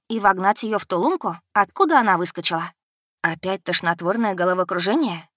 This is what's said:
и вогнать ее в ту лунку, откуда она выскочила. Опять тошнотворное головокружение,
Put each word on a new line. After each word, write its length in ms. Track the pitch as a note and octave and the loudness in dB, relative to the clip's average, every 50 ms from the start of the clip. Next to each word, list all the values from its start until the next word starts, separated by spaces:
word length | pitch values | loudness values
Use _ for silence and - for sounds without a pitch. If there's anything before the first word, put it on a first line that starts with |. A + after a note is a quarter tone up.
| _ - | _ -6
и 100 | A3+ A3 | -4 0
вогнать 440 | G3+ G3+ F#3+ F#3 F#3 G3 G#3+ - - | 2 2 2 2 2 0 0 0 -2
ее 140 | G#3+ G#3+ G3+ | -4 -4 -4
в 80 | - | -4
ту 140 | - F#3+ E3+ | -2 -2 0
лунку, 380 | G3+ D4+ F#4 - - F#3+ E3+ F3 _ _ - | 0 0 -2 -2 -4 -6 -8 -10 _ _ 0
откуда 460 | G#3 G3 - - - G4 D#4 D#4+ C4+ | 0 0 0 0 0 2 4 4 4
она 180 | A3+ G#3 F#3 E3+ | 4 4 2 2
выскочила. 560 | F3 - - F3 D#3 - E3+ E3 E3+ F3 - _ _ _ _ _ _ _ _ _ | 0 -2 -4 -4 -4 -2 -2 -2 -4 -6 -12 _ _ _ _ _ _ _ _ _
Опять 420 | - E3+ E3 D#3+ - F#3 F#3+ F#3+ - | -4 -4 -4 -4 -4 -6 -6 -4 -4
тошнотворное 680 | F3+ E3+ - F#3 E3+ E3+ D#3+ E3+ F3 G#3 A#3 A3+ G#3 F#3+ | -4 -4 -2 0 -2 -2 -2 -2 -2 0 0 0 -2 0
головокружение, 960 | F3+ F3 F#3 F#3 F#3 F3+ F3+ F#3+ F3 F3 G3 A3+ E4 D4+ G#3+ E3+ E3 D#3 _ _ | 0 0 0 0 0 -2 -2 -2 -2 0 0 0 0 0 -2 -4 -6 -10 _ _